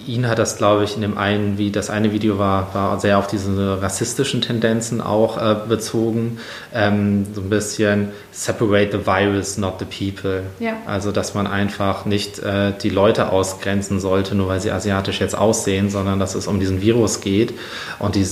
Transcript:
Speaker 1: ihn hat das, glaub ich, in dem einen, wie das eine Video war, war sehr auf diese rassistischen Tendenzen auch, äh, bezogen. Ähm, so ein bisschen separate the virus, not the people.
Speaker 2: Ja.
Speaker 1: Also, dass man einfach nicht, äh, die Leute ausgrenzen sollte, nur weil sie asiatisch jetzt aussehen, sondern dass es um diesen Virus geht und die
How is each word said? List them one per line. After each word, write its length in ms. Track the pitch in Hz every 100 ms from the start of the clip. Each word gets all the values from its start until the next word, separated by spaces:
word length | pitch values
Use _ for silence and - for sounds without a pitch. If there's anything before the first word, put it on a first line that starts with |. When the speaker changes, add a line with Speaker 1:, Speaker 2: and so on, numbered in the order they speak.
| -
Speaker 1:
ihn 200 | 120 120
hat 100 | 113
das, 180 | 110 -
glaub 240 | 107 104
ich, 140 | 104 -
in 60 |
dem 160 | 104 101
einen, 400 | 101 104 104 101
wie 120 | 101
das 200 | 101 95
eine 200 | 104 107
Video 280 | 104 107 98
war, 300 | 101 98 95
war 260 | 98 98 101
sehr 200 | 104 101
auf 80 | 98
diese 560 | 107 98 98 98 95
rassistischen 580 | 95 - 117 - 135 127
Tendenzen 600 | - 117 113 113 117 117
auch, 340 | - 107 110 -
äh, 180 | 113 104 107
bezogen. 680 | 110 - 117 113 113 113 117 - - -
Ähm, 520 | 117 104 104 101 101 98
so 80 | 104
ein 80 | 95
bisschen 580 | 107 104 - 107 104 101 - -
separate 600 | - - 110 113 101 101 104
the 80 | 98
virus, 520 | 95 101 98 90 -
not 160 | 95 -
the 60 |
people. 580 | 98 - 98 95 98 95 95 -
Speaker 2:
Ja. 140 | 226 220 -
Speaker 1:
Also, 260 | 101 101
dass 220 | 101 95
man 120 | 104 101
einfach 600 | 98 101 - 98 95 -
nicht, 320 | 101 101 -
äh, 340 | - 98 101 98
die 60 | 104
Leute 420 | 95 101 113 110
ausgrenzen 720 | 95 92 - - 101 98 101
sollte, 340 | 95 95 98
nur 140 | 101 95
weil 120 | 92
sie 100 | 104
asiatisch 500 | 101 104 98 98 98
jetzt 160 | 117 -
aussehen, 540 | 101 110 - 95 101
sondern 280 | 101 98 98
dass 160 | 95
es 120 | - -
um 120 | 98
diesen 200 | 95 95
Virus 400 | 101 117 107 -
geht 320 | 101 98 117 - - - - -
und 160 | -
die 120 | 95 95